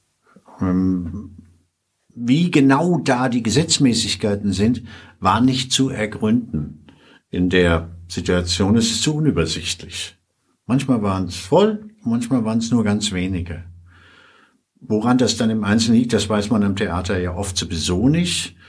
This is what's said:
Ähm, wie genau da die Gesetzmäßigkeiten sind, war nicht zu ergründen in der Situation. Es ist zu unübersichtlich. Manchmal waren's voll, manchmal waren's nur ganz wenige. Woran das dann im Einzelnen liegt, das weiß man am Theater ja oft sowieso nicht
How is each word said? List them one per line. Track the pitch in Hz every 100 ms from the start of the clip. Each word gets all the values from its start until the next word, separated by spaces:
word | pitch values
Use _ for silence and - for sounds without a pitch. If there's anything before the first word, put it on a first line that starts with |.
| _ _ _ _ _ -
Ähm, | 95 92 92 92 85 92 - - - _ _ _ _ _ _ -
wie | 120 143 175
genau | 160 135 139 175 170
da | - 123 127
die | 120
Gesetzmäßigkeiten | 113 135 160 - 135 110 104 - 107 101 101
sind, | 92 110 123 - - - -
war | 95 104
nicht | 127 131 -
zu | - 135
ergründen | 104 107 - 110 120 - 80 71 - - - _ - _
in | 90 90
der | 92 87 82 85 - -
Situation. | - 85 90 85 - 98 117
Es | 117
ist | -
zu | 156 151
unübersichtlich. | 151 - 156 - 85 - - - - - _ _ _ _ -
Manchmal | 131 139 120
waren's | 101 95 90 -
voll, | - 165 214 214 - -
manchmal | 117 117 - 127
waren's | 110 113 113
nur | 120
ganz | 104 104 104
wenige. | 92 92 92 87 85 - - - - - - _ _ _ _ _ _
Woran | - 107 117 123
das | 117 -
dann | 113
im | 110
Einzelnen | 101 110 117 113
liegt, | 123
das | 104 -
weiß | 104 104
man | 113
am | 101 98
Theater | 101 85 90 98
ja | 90 90
oft | 98 92
sowieso | 80 82 78 90 123
nicht | 165 175 - - -